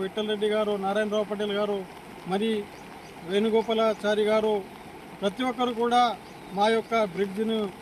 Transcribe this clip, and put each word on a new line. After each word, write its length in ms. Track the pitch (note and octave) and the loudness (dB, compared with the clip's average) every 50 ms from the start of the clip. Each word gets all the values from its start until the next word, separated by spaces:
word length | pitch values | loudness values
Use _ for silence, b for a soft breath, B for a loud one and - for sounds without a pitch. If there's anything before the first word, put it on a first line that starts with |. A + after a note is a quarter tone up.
విఠల్ 280 | F#3+ F#3+ F#3 G#3+ G#3+ G#3+ | -2 -2 -4 -4 -2 -2
రెడ్డి 180 | G#3+ G3+ G#3+ G#3 G#3 | 0 0 0 2 2
గారు, 180 | A3 G#3+ G#3 G#3 G3 G3 | 2 2 2 0 0 0
నారాయణరావు 420 | F#3+ G3+ G#3+ G#3+ G#3+ G#3 G#3+ G#3 G3+ | 0 2 2 0 2 0 0 0 0
పటేల్ 240 | G#3+ G3+ G#3+ G#3 G3+ G3+ | -2 -2 -2 -2 0 0
గారు, 180 | G#3 G3+ G#3 G3 F#3 F3 - - - - - - - E3+ | 0 0 -2 -4 -4 -8 -12 -16 -16 -16 -16 -12 -4 -2
మరి 180 | F#3 G3+ A3 A3+ A3 G#3 G3+ - - - - - - - - - - - E3+ E3+ | 0 0 2 2 0 -2 -4 -6 -12 -16 -16 -16 -16 -16 -16 -16 -16 -14 -6 -2
వేణుగోపాలాచారి 960 | F#3+ G3+ A3 A3+ G#3+ A3+ G#3 A3+ A3+ A3 A3+ A3 G#3 - - G#3 G#3+ G#3 G#3+ G#3 | 0 2 4 4 4 2 2 2 2 2 2 2 2 2 0 2 2 4 4 4
గారు, 220 | G#3+ A3 G#3+ A3 G#3 G3+ F#3+ - - - - - - - - - - - | 4 4 4 2 2 0 -2 -6 -12 -16 -16 -16 -16 -16 -16 -16 -8 -4
ప్రతి 220 | F#3+ G3+ F#3+ - B3+ C4 | -2 -2 0 0 -2 -2
ఒక్కరు 240 | A#3+ A#3+ B3 A#3+ A#3+ A3 | 0 0 0 0 2 0
కూడా 220 | A#3 A#3+ A#3+ A#3+ B3 A#3 G3+ - - - - - - - F3+ | 2 4 6 6 6 4 2 -2 -10 -16 -18 -16 -14 -6 0
మా 80 | F#3+ G3+ A3 A3+ | 2 4 4 4
యొక్క 180 | A3+ G#3+ - A3+ A3+ G#3+ G3 E3 | 2 2 2 2 2 2 2 0
బ్రిడ్జ్ను 420 | F3+ G3+ G3 F#3+ G#3 A3 A3 A3+ A3 G#3 F#3+ E3+ - | -2 -2 -2 0 -2 0 0 0 0 -2 -2 -6 -8